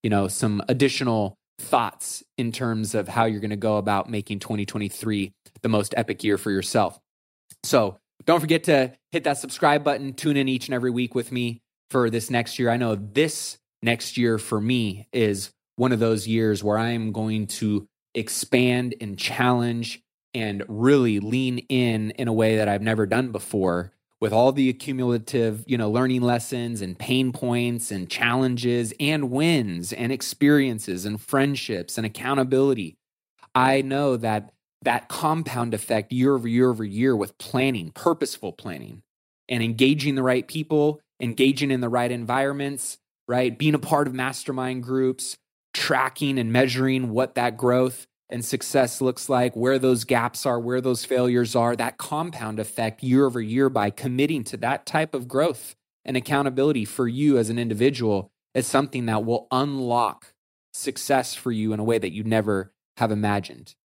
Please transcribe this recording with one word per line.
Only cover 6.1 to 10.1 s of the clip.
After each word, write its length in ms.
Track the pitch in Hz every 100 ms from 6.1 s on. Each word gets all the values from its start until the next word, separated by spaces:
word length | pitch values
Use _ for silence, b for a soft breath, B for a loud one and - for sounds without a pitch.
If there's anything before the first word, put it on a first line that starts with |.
| 104
year 140 | 107 98
for 140 | 110
yourself. 480 | 95 92 120 95 - _ _ _ _ _ -
So 340 | - 139 104 - _ _ -
don't 140 | 170
forget 240 | 160 160 -
to 280 | 147 127 - _
hit 120 | 165 151
that 120 | 139
subscribe 460 | 131 - 156 147
button, 300 | 147 135 135